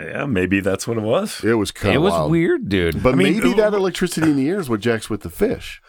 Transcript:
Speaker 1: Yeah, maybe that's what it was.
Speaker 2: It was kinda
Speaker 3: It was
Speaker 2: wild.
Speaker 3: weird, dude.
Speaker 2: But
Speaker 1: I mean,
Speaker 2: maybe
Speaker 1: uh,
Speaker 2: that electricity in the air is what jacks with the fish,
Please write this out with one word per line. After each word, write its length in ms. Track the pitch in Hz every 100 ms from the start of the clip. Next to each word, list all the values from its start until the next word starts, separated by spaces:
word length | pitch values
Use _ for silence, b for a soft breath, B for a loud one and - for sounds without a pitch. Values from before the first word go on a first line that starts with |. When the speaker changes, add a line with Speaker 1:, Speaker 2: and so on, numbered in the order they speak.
Speaker 1:
Yeah, 240 | 80 113
maybe 360 | 147 101 92 98
that's 260 | 95 95 -
what 80 | 113
it 60 |
was. 400 | 104 147 208 -
Speaker 2:
It 100 | 104
was 180 | 117 98
kinda 240 | - 101 117
Speaker 3:
It 20 |
was 140 | 185
Speaker 2:
wild. 180 | 170 151
Speaker 3:
weird, 380 | 165 170 349 151
dude. 320 | 95 85 73
Speaker 2:
But 120 | 127
Speaker 1:
I 20 | 131
mean, 180 | - 202
Speaker 2:
maybe 120 | -
Speaker 1:
uh, 40 | 208
Speaker 2:
that 180 | 214
electricity 560 | 208 190 175 180 - 160
in 60 | 143
the 120 | 135
air 120 | 202
is 100 | 143
what 100 | 113
jacks 300 | 113 113 -
with 120 | 107
the 80 | 87
fish, 520 | - 220 - - -